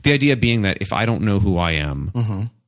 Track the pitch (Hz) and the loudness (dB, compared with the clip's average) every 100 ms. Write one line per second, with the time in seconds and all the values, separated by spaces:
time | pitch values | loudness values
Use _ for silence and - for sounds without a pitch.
0 | - 143 143 127 117 117 101 - 95 - | 2 2 2 2 2 2 0 -2 -4 -2
1 | 113 110 104 101 98 87 85 78 73 69 | 0 0 2 2 2 2 0 0 -2 -4
2 | 67 120 110 98 117 - | -4 -4 -4 -4 -6 -10